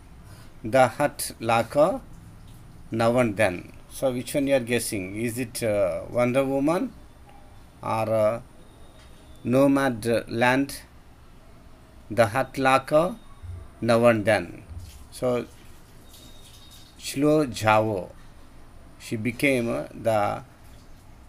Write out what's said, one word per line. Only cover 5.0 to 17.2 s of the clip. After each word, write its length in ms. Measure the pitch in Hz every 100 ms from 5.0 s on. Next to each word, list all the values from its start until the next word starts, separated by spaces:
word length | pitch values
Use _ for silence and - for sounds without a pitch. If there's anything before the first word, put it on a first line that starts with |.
| 92 104
Is 220 | 120 117
it, 240 | 117 -
uh, 400 | 113 104 92 85 -
Wonder 340 | 120 123 131
Woman 480 | 135 139 143 180 123 - - - - - - - - -
or, 260 | 107 110 110
uh, 320 | 110 107 117 - - - - - - - - - - 117
Nomadland, 1300 | 131 139 139 135 113 113 113 - 117 123 131 139 - - - - - - - - - - - - - -
The 180 | 107 110
Hurt 300 | 120 - -
Locker, 580 | 131 131 - 151 180 233 - - - - - -
Now 260 | 113 117 120
and 200 | 113 101
Then? 380 | 101 85 - - - - - -
So 340 | - 127 123 - - - - - - - - - - - - - - - -
Shlo 520 | - 135